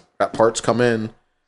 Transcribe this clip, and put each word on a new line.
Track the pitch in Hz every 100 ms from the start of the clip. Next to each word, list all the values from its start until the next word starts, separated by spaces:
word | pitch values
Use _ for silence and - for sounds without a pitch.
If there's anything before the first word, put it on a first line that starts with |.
| - -
Got | 98
parts | - 113 -
coming | - 117 123 113 110 - _ _